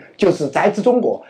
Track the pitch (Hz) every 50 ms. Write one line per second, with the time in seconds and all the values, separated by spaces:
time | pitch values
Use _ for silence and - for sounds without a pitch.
0 | - - _ - 240 180 - - 147 135 - 151 170 208 202 214 - 247 247 247
1 | - 110 - - -